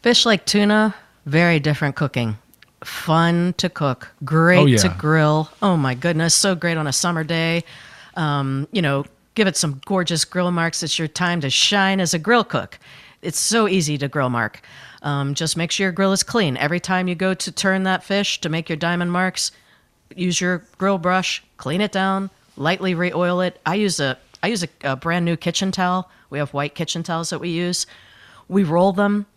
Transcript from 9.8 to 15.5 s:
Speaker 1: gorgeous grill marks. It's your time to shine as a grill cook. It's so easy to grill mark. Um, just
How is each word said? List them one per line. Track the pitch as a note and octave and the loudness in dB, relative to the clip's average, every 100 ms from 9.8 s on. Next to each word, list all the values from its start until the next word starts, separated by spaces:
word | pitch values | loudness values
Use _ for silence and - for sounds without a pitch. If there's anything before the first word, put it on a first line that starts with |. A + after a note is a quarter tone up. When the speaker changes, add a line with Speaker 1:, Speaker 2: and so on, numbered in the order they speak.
Speaker 1:
gorgeous | - G3 E3+ E3 | -4 -2 0 -2
grill | - F3+ F3+ | -2 -2 -2
marks. | F3 E3 - | 0 -2 -4
It's | D#3+ - | -4 -4
your | D#3 | -4
time | - F3+ F3 | -2 -2 0
to | C#3 | -2
shine | - - G3+ F#3+ F#3+ | 2 2 4 2 2
as | F3 | 0
a | F3 | -2
grill | D#3+ A#3+ | 2 2
cook. | - B2 G2 - - - - _ | 2 -4 -6 -14 -20 -20 -20 _
It's | - - | -8 -4
so | - A3+ G#3+ | 0 2 2
easy | F#3+ D3+ D3 | 2 0 -2
to | C#3 | -2
grill | D3 B2+ | 0 0
mark. | A#2+ A2 - - - - - | 0 -2 -6 -20 -20 -20 -10
Um, | D3 C#3+ C#3 | -4 -2 -2
just | C#3 D#3 | -2 -4